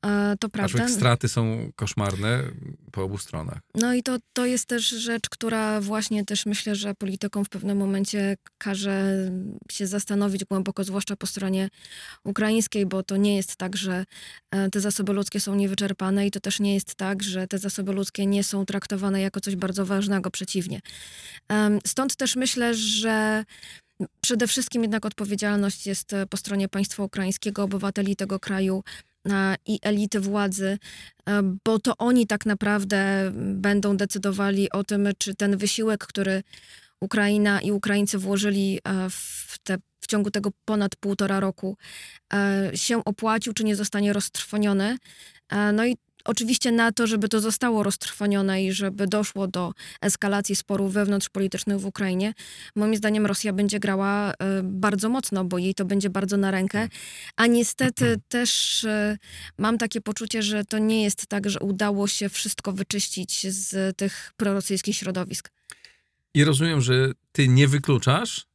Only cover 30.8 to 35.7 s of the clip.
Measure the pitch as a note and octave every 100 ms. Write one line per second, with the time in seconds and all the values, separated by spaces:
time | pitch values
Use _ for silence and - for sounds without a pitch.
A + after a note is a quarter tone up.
30.8 | - - - _ - G#3 G3 F#3 - A3
31.8 | B3 - A#3 B3 A3+ G#3 G#3+ G3+ G#3 G#3
32.8 | G3 G3+ G3 G3 F#3+ G3 F#3+ G3 G3+ G3+
33.8 | G3+ G3 G3+ G#3 G3 G3 G3+ G3 G3 G3
34.8 | G3+ G3+ G3+ G3 - G3 G3+ G3 G3